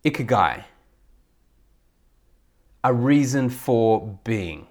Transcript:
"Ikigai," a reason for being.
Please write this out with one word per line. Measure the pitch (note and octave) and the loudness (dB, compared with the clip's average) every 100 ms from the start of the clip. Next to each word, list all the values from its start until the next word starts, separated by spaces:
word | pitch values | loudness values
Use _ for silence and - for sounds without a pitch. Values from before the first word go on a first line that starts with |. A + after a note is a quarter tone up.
"Ikigai," | D3+ D3 B2 G#2+ E2 A#1 - _ _ _ _ _ _ _ _ _ _ _ _ _ _ _ _ _ _ _ _ _ | -4 -4 -2 0 0 -2 -14 _ _ _ _ _ _ _ _ _ _ _ _ _ _ _ _ _ _ _ _ _
a | C3 | -2
reason | A#2+ B2+ C#3+ C3+ C#3 B2+ | 0 4 4 2 0 -2
for | B2 - A#2 A2 A2 A2 G2 A2+ | -4 0 2 4 2 -2 -12 -6
being. | A2 F2 D2+ D#2 | -4 -4 -10 -18